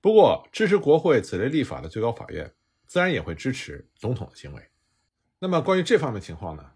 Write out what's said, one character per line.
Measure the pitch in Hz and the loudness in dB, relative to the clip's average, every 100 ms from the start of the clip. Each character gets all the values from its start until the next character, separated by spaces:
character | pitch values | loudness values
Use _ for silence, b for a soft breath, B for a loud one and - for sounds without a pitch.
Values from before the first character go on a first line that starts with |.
不 | 196 | 6
过 | 220 147 - - | 8 6 4 -6
支 | - 214 | -4 0
持 | 202 | 2
国 | 143 160 | 4 4
会 | 170 127 | 4 2
此 | - 92 | 2 -4
类 | 123 | -2
立 | 151 | -2
法 | 123 - | -4 -8
的 | 80 | -10
最 | 110 | -4
高 | 113 | -4
法 | 113 - | -6 -12
院， | 80 76 _ _ _ _ | -12 -12 _ _ _ _
自 | 175 | -2
然 | 185 | 0
也 | 123 | -2
会 | 80 | -6
支 | 131 135 | -6 -6
持 | - - - - | -6 -12 -16 -18
总 | _ 110 | _ -6
统 | 127 113 | -6 -8
的 | - | -16
行 | 69 | -18
为。 | 73 - _ _ _ _ _ _ _ | -18 -20 _ _ _ _ _ _ _
那 | 185 | -2
么 | 170 | -2
关 | 190 185 | 2 0
于 | |
这 | 170 170 | 2 2
方 | 147 | 2
面 | 104 | -6
情 | - 80 | -12 -12
况 | 90 | -12
呢 | 78 67 | -14 -20